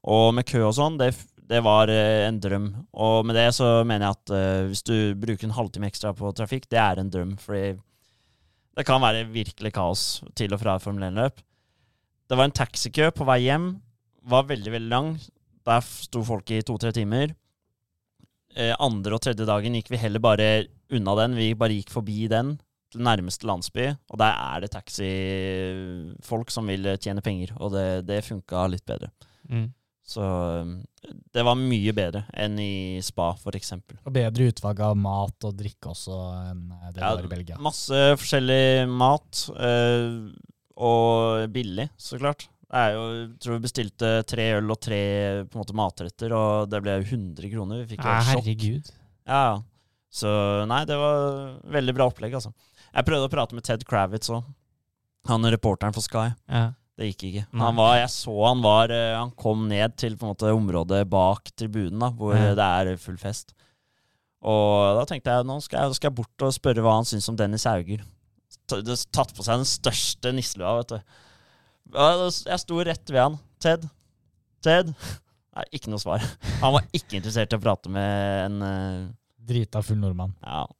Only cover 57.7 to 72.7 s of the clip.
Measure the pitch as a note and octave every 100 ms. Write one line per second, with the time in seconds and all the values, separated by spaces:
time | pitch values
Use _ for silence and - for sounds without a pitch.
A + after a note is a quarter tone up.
57.7 | A#2 A2 A#2+ A#2+ - - G#2 A2+ B2+ A2
58.7 | G#2+ A2+ A#2 A2+ A2+ A#2+ A#2+ A2+ G#2+ A2
59.7 | G2+ A2+ - A#2 G#2+ A2+ G2 G#2+ A2 G2+
60.7 | F2 E2+ G2 G2 F#2+ F#2 G2+ - - A2+
61.7 | G#2+ F#2 G#2 B2 A#2 G#2 G#2+ G#2 G2+ G2
62.7 | F2+ F#2+ F2+ - F#2 G#2 G#2+ - _ _
63.7 | _ _ _ _ _ _ _ - G#2+ G#2
64.7 | G2+ G2+ G#2+ C#3+ E3+ C3+ B2 B2+ C#3+ -
65.7 | - C#3 C3 D3 B2 A2+ - C3+ C3 C#3+
66.7 | A2+ A2+ A2 A#2 G#2+ G#2 A2+ G2+ A2 A#2
67.7 | F#2+ F2 G#2 G2+ _ _ _ _ - -
68.7 | G#2 A2 B2 - - C3 - G2+ A#2+ C3+
69.7 | - C3 G#2+ - - B2+ C3 A#2+ G2 F2+
70.7 | A#2 A#2+ A2 - _ _ _ _ _ _
71.7 | _ _ - D3 F3 F3+ E3+ - F3+ -